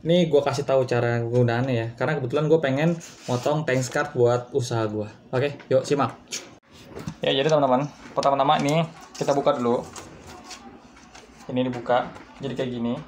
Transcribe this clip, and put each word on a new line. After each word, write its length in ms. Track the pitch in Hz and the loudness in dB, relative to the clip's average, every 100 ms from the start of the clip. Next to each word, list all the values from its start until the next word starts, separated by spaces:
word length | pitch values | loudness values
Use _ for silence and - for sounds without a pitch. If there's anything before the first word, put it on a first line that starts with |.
Ini 240 | 160 175 165 | 4 4 6
gue 140 | 143 | 4
kasih 240 | 139 131 139 | 2 -2 2
tahu 160 | 135 | 2
cara 400 | 127 120 120 117 | 2 2 2 0
penggunaannya 480 | 117 123 120 117 135 | 0 2 4 2 0
ya, 160 | 117 113 - | -2 -2 -4
karena 240 | 131 151 | -2 -2
kebetulan 320 | 127 143 151 | -2 0 2
gue 80 | 160 | 2
pengen 300 | 143 131 165 165 - - - | 2 2 2 0 -8 -14 -4
motong 320 | 123 143 156 | -2 0 0
thanks 240 | 156 131 127 | 0 0 0
card 240 | 151 - | -2 -2
buat 400 | 127 120 120 - | 2 4 4 0
usaha 320 | 139 120 117 110 | -4 -2 -2 -2
gue. 160 | 107 104 - - | -4 -8 -12 -4
Oke, 240 | 131 143 143 - | -2 -2 -6 0
yuk 160 | 131 - | 0 2
simak. 320 | 143 123 - - - - - _ - - - - - | 0 0 -4 -14 -14 -14 -20 _ -20 -18 -14 -14 -4
Ya, 80 | 143 | 0
jadi 160 | 135 147 | 2 2
teman-teman, 400 | 156 135 127 147 - - | 2 4 2 0 -8 -6
pertama-tama 480 | - 139 139 139 151 | 0 2 2 2 2
ini 240 | 143 156 160 - - - | 2 0 -2 -8 -18 -6
kita 160 | 143 | 0
buka 240 | 143 143 131 | 2 2 0
dulu. 320 | 120 120 - - - - - - - - - - - - - - - - - | 0 0 -4 -16 -18 -20 -20 -20 -18 -18 -18 -20 -20 -20 -20 -20 -20 -20 -6
Ini 160 | 127 | -2
dibuka, 480 | 127 120 117 123 - - - - | -2 -4 0 0 0 -12 -20 -12
jadi 160 | 139 120 | -8 -6
kayak 120 | 131 120 | -6 -4
gini. 240 | 117 139 | -4 -6